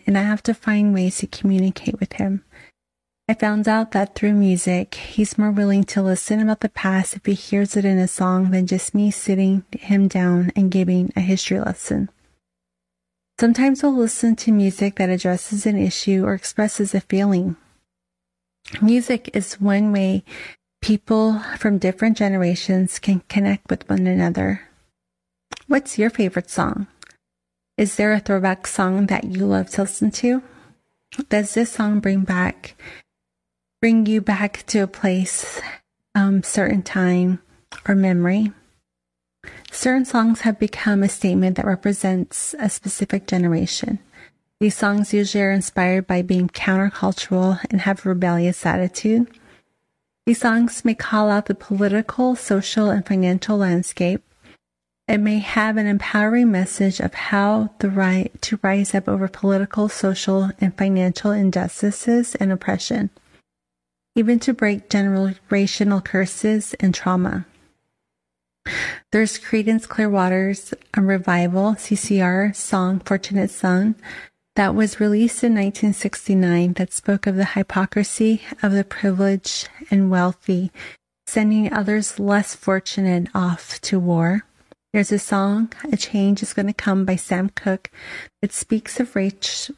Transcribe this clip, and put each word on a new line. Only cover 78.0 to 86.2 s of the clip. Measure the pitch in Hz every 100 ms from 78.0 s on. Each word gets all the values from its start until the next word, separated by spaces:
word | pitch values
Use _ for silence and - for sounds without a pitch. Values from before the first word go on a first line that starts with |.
| 202 - 220 220 - -
of | 208
the | 196
privileged | 196 - 202 185 196 196 - - - - 311
and | 196 190
wealthy, | 185 180 - - 180 185 - - - _ _ -
sending | 226 214 214 214
others | 214 202 214 208 -
less | 202 202 202
fortunate | - - 190 - - 190 180 175
off | 196 180 170 - -
to | - 190
war. | 175 170 165 202 - _ _ _ _
There's | 214 202
a | 208
song, | - 202 196 208 226 - 302
A | 226
Change | - 208